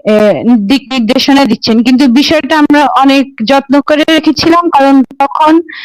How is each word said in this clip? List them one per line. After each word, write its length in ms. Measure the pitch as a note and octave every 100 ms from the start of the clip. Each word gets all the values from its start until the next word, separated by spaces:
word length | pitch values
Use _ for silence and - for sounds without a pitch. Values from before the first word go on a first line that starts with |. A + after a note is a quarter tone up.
| -
আহ, 460 | G#3+ G#3+ E3 A3 A#3+
দিক 360 | G3 C4 A3
নির্দেশনা 520 | C4 G#3+ B3+ - C#4
দিচ্ছেন। 380 | C#4 A#3 - A3+
কিন্তু 220 | A#3+ B3+ C#4+
বিষয়টা 520 | A#3 - D#4 C4+ D#4
আমরা 280 | D4 D4 C#4
অনেক 400 | C4+ C4+ C#4 C4+ -
যত্ন 360 | A3 C#4 C4+ C#4
করে 240 | C#4 D4+ D#4
রেখেছিলাম, 640 | D#4+ D#4 C#4+ E4+ E4+ E4+
কারণ 320 | C4+ C#4 C#4
তখন 600 | B3 - C#4 C4+ D#4 E4 E4 -